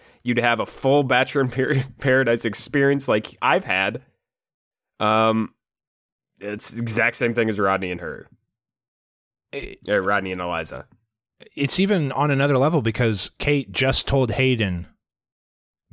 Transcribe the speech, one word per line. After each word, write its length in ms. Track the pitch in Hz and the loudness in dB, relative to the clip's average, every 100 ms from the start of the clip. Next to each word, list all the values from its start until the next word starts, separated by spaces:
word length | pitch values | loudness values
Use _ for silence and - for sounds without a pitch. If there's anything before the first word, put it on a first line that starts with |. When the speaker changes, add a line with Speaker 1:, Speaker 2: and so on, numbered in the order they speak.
| _ _ | _ _
Speaker 1:
you 100 | 120 117 | -2 0
to 60 | |
have 200 | 120 113 | 2 0
a 40 | 101 | -4
full 380 | - 135 143 | -2 2 2
Bachelor 380 | 135 127 135 143 | 4 2 2 0
in 80 | 127 | 0
Par-, 340 | 131 123 131 131 | -2 0 0 -2
<laughs> 100 | - | -4
Paradise 460 | 135 131 123 117 113 | 0 2 2 0 -2
experience 640 | - - 139 139 143 135 | -4 -2 2 2 2 2
like 260 | 110 - - | 0 -2 -2
I've 240 | 123 175 185 | 0 0 0
had." 380 | 92 98 127 - _ _ _ _ _ _ _ _ - | -2 -2 -4 -14 _ _ _ _ _ _ _ _ -2
Um, 520 | 107 110 113 110 107 - _ _ _ _ _ _ _ _ | 2 4 4 2 -2 -10 _ _ _ _ _ _ _ _
it's 320 | 101 104 - | -10 -6 -4
the 100 | 113 | -4
exact 360 | 117 110 117 - | -2 0 0 0
same 160 | 120 | -2
thing 160 | 117 110 | 0 0
as 100 | 104 | 0
Rodney 320 | 98 95 92 | 0 0 -2
and 80 | 87 | -6
her. 280 | 82 67 - _ _ _ _ _ _ _ _ _ _ _ _ | -8 -12 -18 _ _ _ _ _ _ _ _ _ _ _ _
Speaker 2:
It 260 | 139 117 98 - | -14 -12 -12 -4
Speaker 1:
Uh, 100 | 104 | -2
Rodney 300 | 95 101 95 | 0 -2 -4
and 80 | 90 | -6
Eliza. 480 | 87 82 80 67 - _ _ _ _ _ - - | -6 -6 -8 -12 -16 _ _ _ _ _ -18 -6
Speaker 2:
It's 200 | 139 - | 0 2
even 360 | 196 190 139 | 2 2 0
on 180 | 135 147 | 0 2
another 260 | 135 143 135 | 2 2 4
level 240 | 147 165 | 2 2
because 500 | 113 - 117 101 - - | 0 0 0 0 -4 -2
Kate 320 | 147 143 113 | 0 0 -2
just 360 | 98 131 - - | -2 0 0 0
told 240 | 139 120 | 0 2
Hayden, 560 | 120 131 117 98 87 82 _ _ _ _ _ _ _ _ _ _ | 2 2 2 0 -2 -8 _ _ _ _ _ _ _ _ _ _